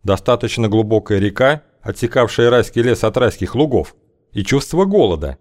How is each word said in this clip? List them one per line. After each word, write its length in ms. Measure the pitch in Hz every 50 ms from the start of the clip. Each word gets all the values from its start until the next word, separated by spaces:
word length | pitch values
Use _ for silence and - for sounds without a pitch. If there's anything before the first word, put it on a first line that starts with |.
| _
Достаточно 640 | 98 98 95 - - 123 117 - 117 - - 113
глубокая 520 | 104 104 110 110 104 113 107 - - 107 98
река, 440 | 98 104 98 - 131 135 151 151 _ _ _ _
отсекавшая 680 | - - 104 - - 117 - 135 120 110 - - 120 120
райский 320 | 123 123 110 - - 117
лес 220 | 117 123 117 - -
от 120 | 110 104
райских 380 | 127 123 107 - - 95 92 -
лугов, 420 | 117 151 151 123 92 76 - _ _ _ _ _ _ _ _
и 120 | - 104 98
чувство 420 | - 127 139 139 - - 170 196
голода 520 | 196 196 208 139 101 85 76 76 69 67 _